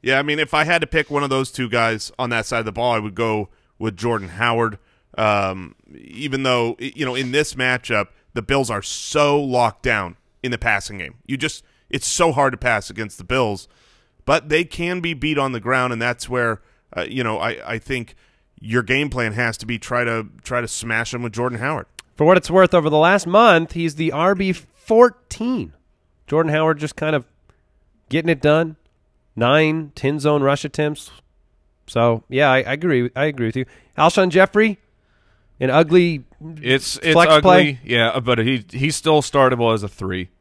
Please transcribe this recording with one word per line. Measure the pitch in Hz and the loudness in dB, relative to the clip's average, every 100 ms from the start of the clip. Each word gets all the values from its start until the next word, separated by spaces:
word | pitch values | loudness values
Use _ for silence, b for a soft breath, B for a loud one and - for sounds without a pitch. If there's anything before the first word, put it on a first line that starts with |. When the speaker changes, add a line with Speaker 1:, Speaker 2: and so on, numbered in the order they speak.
Speaker 1:
Yeah, | - 135 | 2 0
I | |
mean, | 143 147 | 0 -2
if | 151 | 0
I | 151 | 0
had | 151 170 | 0 0
to | 156 | 0
pick | 160 147 | -2 -2
one | 147 | -2
of | 143 | 0
those | 135 135 | -2 -2
two | - 123 | -6 -2
guys | 117 113 110 - - | 0 0 -2 -8 -6
on | 123 | -4
that | 117 110 | -4 -4
side | 117 | -4
of | |
the | 110 | -4
ball, | 104 120 | -4 -2
I | 113 | -2
would | 107 | -4
go | 92 113 107 98 _ _ _ | -4 -2 -2 -6 _ _ _
with | 110 87 | -8 -4
Jordan | 120 113 92 | -4 -2 -6
Howard. | 85 117 117 113 104 _ _ _ - | -4 -2 0 -2 -6 _ _ _ -2
Um, | 107 104 95 95 85 _ _ | 0 0 -2 -6 -14 _ _
even | 73 - 85 147 135 | -20 -20 -12 -8 -4
though, | 135 123 117 - | 0 0 -2 -4
y-, | 131 | -12
you | - | -8
know, | 135 | -6
in | 127 127 | -4 -2
this | 139 156 | -2 -2
matchup, | 127 127 127 - 107 101 _ _ | -4 -2 -2 -2 -4 -4 _ _
the | 120 | -10
Bills | 104 139 123 | -2 -2 -2
are | 104 | -6
so | - - - 147 147 143 | -8 -12 -4 0 2 2
locked | 139 127 117 - | 0 0 0 -2
down | 131 110 90 - _ _ | -2 -2 -4 -12 _ _
in | 127 | -8
the | 117 | -2
passing | 117 101 - 101 | -2 -2 -4 -14
game. | 78 - - | -14 -16 -10
You | 131 | -6
just, | 147 - _ _ _ | -6 -8 _ _ _
it's | 135 - | -8 -6
so | - 170 | 0 0
hard | 139 135 | 2 0
to | 123 | 0
pass | 127 110 - | -2 -2 -4
against | 107 104 - | -12 -12 -12
the | |
Bills, | 90 131 113 98 - _ _ _ _ _ | -4 -2 -2 -4 -12 _ _ _ _ _
but | - 156 151 | -2 -2 0
they | 156 | -2
can | 175 - 170 180 | -2 -6 -6 -6
be | 170 | -6
beat | 147 147 143 | -6 -4 -2
on | 135 | -2
the | 120 | -4
ground, | 107 131 127 | -2 -2 -2
and | 117 | -2
that's | 120 120 - | -4 -6 -6
where, | 127 117 107 _ _ _ | -4 -2 -4 _ _ _
uh, | - 82 | -10 -8
you | 131 | -4
know, | 117 107 | -4 -4
I, | 107 90 - | -6 -6 -10
I | 113 | -12
think | - 127 117 _ _ _ _ _ | -8 -8 -8 _ _ _ _ _
your | 107 120 | -4 -4
game | 107 135 147 | 0 -2 -2
plan | 123 113 | -4 -4
has | 107 120 110 | -2 -4 -4
to | 110 | -8
be | 117 | -10
try | - 120 | -4 -4
to, | 120 113 107 - | -2 -4 -8 -16
try | - 123 | -6 -6
to | 117 | -4
smash | - 120 113 117 | -8 -4 -4 -4
them | 120 | -6
with | 120 | -8
Jordan | 107 127 117 | -4 -4 -4
Howard. | 131 147 - - _ | -6 -6 -10 -20 _
Speaker 2:
For | - | 2
what | 156 185 | 6 6
it's | - | 4
worth, | 180 185 | 4 6
over | 175 156 | 4 4
the | 151 | 4
last | 165 196 165 | 4 2 4
month, | 196 233 165 165 | 6 6 6 2
he's | 170 165 | -4 -6
the | 147 160 | -2 -4
R | 139 180 | 0 0
B | 190 190 | 0 -2
fourteen. | 175 - _ - 226 247 - _ - 233 254 87 _ _ _ _ _ - | -4 -10 _ 2 6 6 4 _ -8 -4 -4 -6 _ _ _ _ _ -2
Jordan | 151 160 | 0 0
Howard | 156 160 151 | 2 0 0
just | 151 | -6
kind | - 156 | -4 -2
of | 151 - _ _ _ _ _ _ _ _ | -2 -4 _ _ _ _ _ _ _ _
getting | 156 165 | -2 0
it | 156 | 2
done. | 147 156 160 156 _ _ _ _ _ | 4 2 0 -6 _ _ _ _ _
Nine, | - 120 151 156 160 147 | -2 2 4 2 0 -6
ten | - 139 147 | -4 -2 0
zone | 147 147 | 0 2
rush | 139 143 | 2 0
attempts. | 147 - 151 151 - - _ _ _ _ _ _ - | -4 -4 -4 -4 -14 -20 _ _ _ _ _ _ -6
So, | 117 120 113 _ | 0 2 0 _
yeah, | 127 143 | 0 4
I, | 131 | 2
I | 120 | 0
agree. | 143 175 131 120 | -4 0 0 0
I | 131 | -2
agree | 151 139 113 | -4 -2 -4
with | |
you. | 131 127 b b - | -4 -8 b b 0
Alshon | 160 202 185 | 2 4 2
Jeffrey, | 165 190 208 220 190 _ _ _ _ _ _ _ _ | 4 4 2 0 -2 _ _ _ _ _ _ _ _
an | 131 | 2
ugly | 139 160 175 175 151 - _ 156 156 | 2 4 4 4 -2 -12 _ -20 -8
Speaker 3:
It's, | 123 135 - - | 0 0 0 -4
it's | 165 | 4
Speaker 2:
flex | 160 170 | 6 8
Speaker 3:
ugly, | 156 | 8
Speaker 2:
play. | 185 180 151 127 | 8 6 6 -2
Speaker 3:
yeah, | 127 120 113 131 | -2 2 2 0
but | 120 120 | 0 2
he, | 113 131 104 | 2 -2 -6
he's | 120 147 | -4 -4
still | - 160 151 | -2 2 2
startable | - 143 131 123 117 | 2 2 4 4 0
as | 113 | 0
a | 101 | -4
three. | - 95 92 90 _ | -8 -6 -6 -8 _